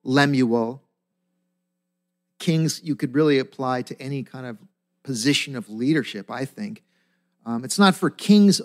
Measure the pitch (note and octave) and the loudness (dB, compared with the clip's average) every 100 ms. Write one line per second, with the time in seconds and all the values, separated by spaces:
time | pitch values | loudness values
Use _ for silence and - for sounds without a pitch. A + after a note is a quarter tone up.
0 | - C3 C#3+ C3 B2 A#2 A2+ C3+ _ _ | -2 2 2 2 2 0 -2 -8 _ _
1 | _ _ _ _ _ _ _ _ _ _ | _ _ _ _ _ _ _ _ _ _
2 | _ _ _ - - D#3+ D#3+ - E3 C#3+ | _ _ _ -10 -2 0 0 -2 -6 -4
3 | C#3 B2+ D#3 C#3 C3 - C3 B2+ A#2+ B2 | -2 2 4 4 0 -6 -4 -4 -6 -10
4 | C3+ C#3 A#2+ C3 B2+ A2 _ _ _ _ | -8 -8 -10 -12 -14 -16 _ _ _ _
5 | - B2+ B2 C#3+ - C3 G#2+ G#2+ B2+ D#3 | -8 -4 0 0 -2 -8 -10 -4 0 0
6 | A2+ G#2 F#2+ A#2 C3 - G#2 - _ _ | -2 -8 -12 -10 -10 -10 -12 -12 _ _
7 | _ _ _ _ A2+ A#2 B2+ - G3 F3+ | _ _ _ _ -8 -6 -4 2 4 4
8 | E3 - - G#3 G3+ - | -2 -4 4 6 6 4